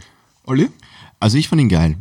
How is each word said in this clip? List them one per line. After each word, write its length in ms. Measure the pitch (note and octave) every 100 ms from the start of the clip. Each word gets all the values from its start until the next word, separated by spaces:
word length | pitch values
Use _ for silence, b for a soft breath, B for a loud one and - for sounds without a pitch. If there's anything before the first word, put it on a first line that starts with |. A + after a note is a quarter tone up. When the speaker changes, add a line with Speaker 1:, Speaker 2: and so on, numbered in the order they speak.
| b b b b
Speaker 1:
Olli? 240 | - C3 A3+ - B B B B
Speaker 2:
Also 160 | G#2+ B2+
ich 120 | D#3+
fand 120 | E3
ihn 80 | B2
geil. 280 | F2 E2 D#2+